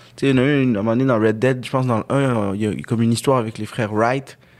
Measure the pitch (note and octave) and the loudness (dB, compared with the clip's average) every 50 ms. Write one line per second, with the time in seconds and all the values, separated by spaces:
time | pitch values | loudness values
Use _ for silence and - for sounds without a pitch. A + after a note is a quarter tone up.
0 | - - - - C#3 C#3 C3 B2+ B2 C#3+ D3 C#3 C3 B2+ A2+ G2 G#2 A2+ A#2 B2 | -20 -20 -8 -2 0 2 2 4 2 2 2 2 2 2 0 0 0 0 0 0
1 | C3+ C3+ B2 A2 A2 A2 G#2+ A2 B2+ C3 B2+ B2 A2+ - - C3 B2+ B2+ A#2 - | 2 2 2 2 2 2 2 2 0 0 0 -2 -4 -4 -2 -2 0 0 0 0
2 | - - C3 C#3 C#3 C3 A#2+ A2 G#2 G2 F#2+ G#2 A2 G#2+ D#2+ C2+ D2 - A#2+ A2 | 0 0 0 0 0 0 0 0 -2 -2 -2 -2 -2 -2 -4 -4 -4 -4 -2 0
3 | A#2 A2+ A#2 A2+ - C#3 C3+ B2+ A2 A2 A2 - G#2+ - - - A2+ G2+ G#2+ G#2+ | 2 2 0 0 2 0 0 0 0 -4 -8 -10 -10 -8 -6 -6 -4 -2 0 0
4 | A2+ A#2+ C3 C#3 C3+ - - - _ _ _ | 2 2 0 -2 -6 -10 -18 -20 _ _ _